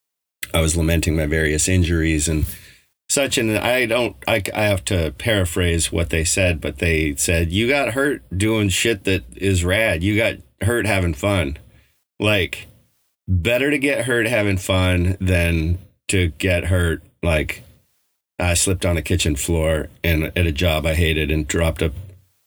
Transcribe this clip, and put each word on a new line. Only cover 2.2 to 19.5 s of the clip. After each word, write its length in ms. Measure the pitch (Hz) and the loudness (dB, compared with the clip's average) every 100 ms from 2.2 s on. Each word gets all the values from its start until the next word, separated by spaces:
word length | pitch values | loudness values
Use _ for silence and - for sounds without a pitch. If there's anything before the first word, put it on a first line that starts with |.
| 76 | 0
and 180 | 78 73 - - - _ _ - | 0 -2 -6 -18 -20 _ _ -4
such, 260 | - 135 - | -2 0 0
and 220 | 113 107 | 0 0
I 260 | 117 127 | 0 0
don't, 320 | 120 117 117 - - | 0 0 -2 -4 -2
I, 160 | 110 95 | 0 0
I 80 | - | 0
have 180 | 104 95 - | 0 0 0
to 260 | 95 80 - | -2 -2 -4
paraphrase 760 | - 107 90 - 87 85 - | 0 0 0 0 0 0 0
what 160 | 85 85 | -2 -2
they 160 | 82 | 0
said, 360 | 80 - 92 80 | 0 0 0 0
but 180 | 71 71 | -4 -2
they 360 | 87 80 78 71 | 0 0 0 -2
said, 360 | - 82 82 | 0 0 0
"You 160 | 92 117 | 0 0
got 240 | 143 131 | 0 -2
hurt 300 | 131 143 131 - 90 | -2 -2 -2 -6 -2
doing 340 | 107 110 101 | 0 2 0
shit 340 | 92 117 107 | 0 0 0
that 200 | - 95 - - | 0 -2 -4 -4
is 260 | 95 92 | 0 2
rad. 380 | 87 101 113 82 | 2 2 2 0
You 140 | 95 104 | 0 2
got 200 | 110 - - - | 0 -2 -10 -4
hurt 240 | 98 120 101 | 0 0 0
having 260 | 98 90 | 0 0
fun." 460 | 80 101 98 71 73 - - _ _ _ - | 0 0 0 -2 -6 -12 -20 _ _ _ -4
Like, 480 | 104 104 85 - - - _ _ _ _ - | 0 0 0 -6 -16 -20 _ _ _ _ -2
better 420 | 92 82 120 139 | 0 2 2 2
to 80 | 147 | 0
get 280 | 139 123 120 | 0 -2 0
hurt 200 | 120 113 | 0 0
having 300 | 120 104 95 | 0 0 0
fun 640 | - 92 90 90 87 92 | 0 0 2 2 0 0
than 580 | 92 90 85 85 80 87 - _ - | 0 2 2 0 0 -2 -6 _ -4
to 200 | 98 87 76 | 0 0 -2
get 260 | 92 87 87 | -2 0 0
hurt, 360 | 92 85 78 - _ | 0 0 -2 -6 _
like, 400 | 85 78 71 - - - _ _ _ _ _ - | -2 0 -2 -8 -16 -20 _ _ _ _ _ -4
I 160 | 90 | 0
slipped 320 | 85 - 92 92 | 2 0 0 0
on 100 | 85 | -2
a 60 | |
kitchen 340 | - 87 85 71 | 0 0 0 -2
floor 520 | - | -2